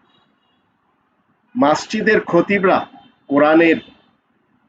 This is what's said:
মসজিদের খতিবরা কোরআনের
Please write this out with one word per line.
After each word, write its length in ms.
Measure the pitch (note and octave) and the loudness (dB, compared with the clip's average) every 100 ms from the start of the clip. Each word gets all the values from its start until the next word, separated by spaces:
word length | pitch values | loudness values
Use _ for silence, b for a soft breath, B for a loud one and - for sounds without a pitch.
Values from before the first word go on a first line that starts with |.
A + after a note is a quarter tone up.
| _ _ _ _ _ _ _ _ _ _ _ _ _ _ _ A#3+ | _ _ _ _ _ _ _ _ _ _ _ _ _ _ _ -2
মসজিদের 640 | C#3+ - - A3 G#3+ G#3 | 0 0 -4 -6 -2 -2
খতিবরা 680 | - E3+ - G3+ F#3 C#3 - - - _ - | 0 -2 0 -2 0 -2 -4 -16 -20 _ -6
কোরআনের 480 | C#3 D3 D#3+ E3+ D#3 - _ _ _ _ _ _ _ | 0 2 4 2 0 -6 _ _ _ _ _ _ _